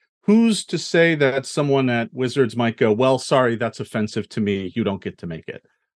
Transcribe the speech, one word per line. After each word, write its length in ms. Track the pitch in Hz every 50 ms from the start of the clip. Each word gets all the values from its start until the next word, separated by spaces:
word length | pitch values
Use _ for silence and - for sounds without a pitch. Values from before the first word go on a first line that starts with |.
| _ _ _ _
who's 420 | _ - 208 226 233 233 202 - -
to 120 | - 185
say 360 | 160 - - - 170 165 165 160
that 320 | 147 143 131 123 123 127
someone 440 | - - 160 147 143 139 135 131 127
at 240 | 120 117 117 - -
Wizards 420 | 127 127 117 - 139 131 107 110
might 220 | 117 120 117 113
go, 140 | - 123 110
"Well, 280 | 104 110 127 131 135 123
sorry, 380 | - - 151 131 127 117 113
that's 220 | 107 120 110 - -
offensive 500 | 110 - - 113 107 107 - 113 101 -
to 120 | - 117
me. 300 | 107 101 98 98 95 90 -
You 80 | 113 107
don't 200 | 101 98 95 -
get 140 | 95 - _
to 80 | 98
make 200 | 85 80 78 -
it." 160 | - - - - _ _ _ _ _ _